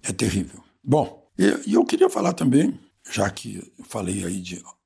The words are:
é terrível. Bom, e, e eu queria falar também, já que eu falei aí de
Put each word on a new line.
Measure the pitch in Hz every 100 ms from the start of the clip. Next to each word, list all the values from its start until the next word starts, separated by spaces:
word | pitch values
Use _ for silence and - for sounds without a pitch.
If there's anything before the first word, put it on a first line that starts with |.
é | -
terrível. | 101 104 95 87 - _ _
Bom, | 135 147 127 - _ -
e, | 190 - -
e |
eu | -
queria | - 320 370
falar | - 185
também, | 180 147 135 202 - _ _ -
já | - 98
que | - 117 95 - _
eu | -
falei | 110 92 98
aí | 90 95
de | 90 90 - -